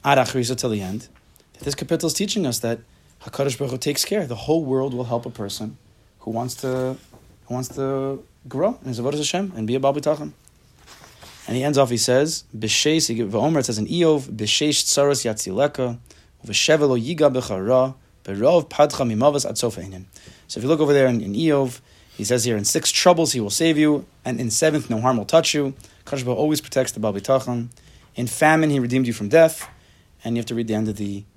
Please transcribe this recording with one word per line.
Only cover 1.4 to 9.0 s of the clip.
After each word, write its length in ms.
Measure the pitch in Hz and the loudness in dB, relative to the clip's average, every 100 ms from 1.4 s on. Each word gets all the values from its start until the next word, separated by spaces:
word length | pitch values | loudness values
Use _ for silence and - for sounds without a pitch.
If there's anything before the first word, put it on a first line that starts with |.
| _ | _
that 100 | _ | _
this 120 | 139 143 | -8 -8
kapitel 300 | 147 165 165 | -4 -2 -2
is 100 | - | -2
teaching 320 | 202 214 151 | -4 -2 -2
us 100 | 117 | -2
that 200 | 117 113 - _ _ _ | -4 -6 -10 _ _ _
HaKadosh 380 | - - 139 120 | -16 -4 -4 -2
Baruch 140 | 139 | -6
Hu 40 | 127 | -4
takes 260 | 151 147 | -4 -2
care. 220 | - 208 151 | -2 -2 -4
The 80 | |
whole 320 | 113 - 160 143 | -8 0 0 2
world 300 | 131 135 123 | -2 -2 -4
will 80 | |
help 240 | 117 120 123 | -4 -4 -6
a 20 | |
person 480 | 117 101 - 110 - _ _ _ _ | -10 -10 -8 -10 -12 _ _ _ _
who 100 | - | -8
wants 240 | 113 123 123 | -6 -6 -6
to, 360 | 135 127 127 131 - - - - - | -4 -2 -4 -6 -14 -20 -20 -20 -10
who 80 | |
wants 160 | 123 127 139 | -8 -6 -6
to 480 | 135 135 135 139 - _ 131 | -4 -2 -4 -6 -12 _ -10
grow 320 | 131 185 247 | -2 -2 -2
in 60 | 135 | -8
his 120 | |
Avodas 180 | 120 | -4